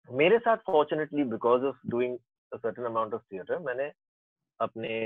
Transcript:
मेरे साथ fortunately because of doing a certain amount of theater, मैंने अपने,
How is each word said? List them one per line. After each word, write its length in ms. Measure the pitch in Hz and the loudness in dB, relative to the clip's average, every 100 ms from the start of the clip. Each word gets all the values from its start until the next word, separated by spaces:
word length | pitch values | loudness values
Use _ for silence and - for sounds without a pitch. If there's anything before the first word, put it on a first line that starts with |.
| - 127 | -10 2
मेरे 220 | 165 226 | 4 4
साथ 180 | 233 220 | 4 0
fortunately 720 | - 156 147 156 147 147 131 | 2 2 4 0 -2 -2 -2
because 300 | 107 117 123 | 0 4 4
of 100 | 135 127 110 120 | 2 -4 -4 -2
doing 220 | 123 123 _ _ _ 117 | -2 -4 _ _ _ -6
a 80 | 113 | -6
certain 260 | 110 120 | -4 -4
amount 200 | 113 110 | -2 -2
of 60 | 113 _ | -4 _
theater, 320 | 95 90 156 143 | -12 -6 -4 -4
मैंने 260 | 123 143 - _ _ _ _ _ - | -4 -6 -8 _ _ _ _ _ -6
अपने, 300 | 113 113 113 113 | -6 -4 -6 -2